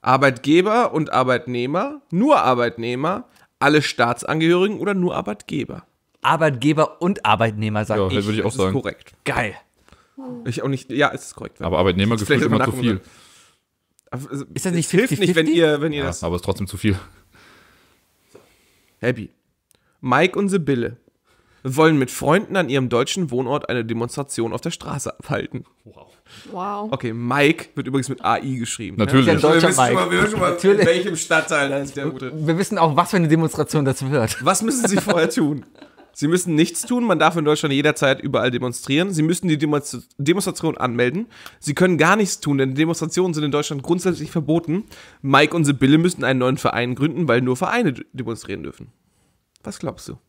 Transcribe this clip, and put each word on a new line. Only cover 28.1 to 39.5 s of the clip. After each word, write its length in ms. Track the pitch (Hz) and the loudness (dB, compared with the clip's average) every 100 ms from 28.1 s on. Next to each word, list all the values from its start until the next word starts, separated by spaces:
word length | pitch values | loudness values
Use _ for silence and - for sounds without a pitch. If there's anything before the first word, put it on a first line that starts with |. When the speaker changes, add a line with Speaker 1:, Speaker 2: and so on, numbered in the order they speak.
| - | -4
Speaker 1:
A 140 | 95 113 | -2 -2
I 200 | 139 131 | -4 -6
geschrieben, 400 | 117 - 107 101 | -6 -8 -8 -2
ne? 80 | 107 | 4
Speaker 3:
Natürlich. 220 | 131 117 | 4 6
Speaker 2:
Ja, 60 | - | 4
deutscher 260 | - 165 | 6 6
Speaker 1:
Wir 80 | 175 | 4
wissen 60 | 180 | 4
schon 80 | 123 | 4
Speaker 2:
Mike. 100 | 123 | 4
Speaker 1:
mal, 160 | 175 | 2
wir 80 | 180 | 2
wissen 100 | 208 | 0
schon 80 | 220 | 0
mal, 120 | 180 | 0
Speaker 2:
Natürlich. 280 | 170 190 208 | 2 4 6
Speaker 1:
in 40 | 170 | 4
welchem 280 | 180 190 160 | 4 0 -4
Stadtteil 540 | - 160 151 156 139 | 0 0 2 -2 0
da 80 | 139 | -2
ist 200 | 139 139 | -6 -6
der 80 | 139 | -8
Gute. 240 | 131 131 151 | -6 -10 -4
Speaker 2:
Wir 220 | 151 165 | -2 0
wissen 200 | 196 202 | -2 2
auch, 180 | 165 147 | 2 2
was 140 | 175 | 2
für 60 | 196 | 2
eine 100 | 160 | 4
Demonstration 560 | 160 160 - 147 156 135 | 4 2 -2 0 0 0
das 220 | 131 131 | -2 -2
wird. 340 | 143 110 - 135 | 0 0 0 0
Speaker 1:
Was 160 | 190 | 0
müssen 260 | 226 262 233 | 0 0 0
Sie 100 | 196 | 0
vorher 320 | 208 180 165 | 0 2 2
tun? 360 | 160 151 147 - - - _ - - | 2 0 -2 -10 -20 -20 _ -20 -4
Sie 100 | 147 | 0
müssen 260 | 180 180 151 | 0 2 2
nichts 280 | 160 - | 2 -2
tun, 200 | - 247 | -4 -2
man 160 | 233 160 | 0 4
darf 160 | 156 170 | 2 2
in 80 | |
Deutschland 300 | 151 151 151 | 0 0 0
jederzeit 480 | 139 147 147 139 131 | 2 2 2 0 0
überall 280 | 139 131 123 | 0 0 0
demonstrieren. 640 | 120 123 117 - 139 190 | -2 -6 -8 -2 -2 0
Sie 100 | 160 | 0
müssen 280 | 156 180 | 0 0
die 80 | 180 | 0